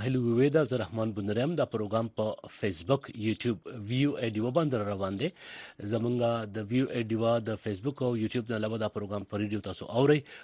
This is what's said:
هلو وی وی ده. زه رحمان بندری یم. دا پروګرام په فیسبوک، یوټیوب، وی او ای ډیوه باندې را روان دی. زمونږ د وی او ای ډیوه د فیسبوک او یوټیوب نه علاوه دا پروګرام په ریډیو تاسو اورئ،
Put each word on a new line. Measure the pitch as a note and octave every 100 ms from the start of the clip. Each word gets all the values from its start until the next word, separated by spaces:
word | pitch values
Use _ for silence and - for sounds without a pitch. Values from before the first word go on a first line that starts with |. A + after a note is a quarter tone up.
هلو | A#2+ B2+
وی | A#2+ A#2
وی | C#3+
ده. | D#3
زه | B2+ B2
رحمان | F2+ A2+ A2 G#2
بندری | G2+ G#2
یم. | C#3 E3
دا | B2+
پروګرام | A2 G#2 A2 A2+ -
په | G#2+ - - -
فیسبوک، | G#2+ E2+ E2+ C3+ - A2 G#2+
یوټیوب، | G#2+ A#2+ G2 - A#2 G#2
وی | B2+
او | C#3+ -
ای | A#2
ډیوه | G#2+ A#2+
باندې | C#3 D3+
را | B2 G2+
روان | G2 F#2+ G2
دی. | D#3+ - - - - - G2+
زمونږ | A2 A#2 B2 A#2 A#2 A2 G#2+
د | G#2
وی | B2
او | C3+
ای | B2
ډیوه | A2 A2 A#2 A#2
د | A2 G#2+
فیسبوک | A2 G2 B2+ C#3
او | B2+ A#2+
یوټیوب | A2 B2 A2+
نه | A2
علاوه | G#2+ A2+
دا | G#2+ A2
پروګرام | G2 G#2 G2+
په | G2+
ریډیو | G#2+ G#2+ F#2+
تاسو | F#2 -
اورئ، | A#2 C#3+ D3+ - -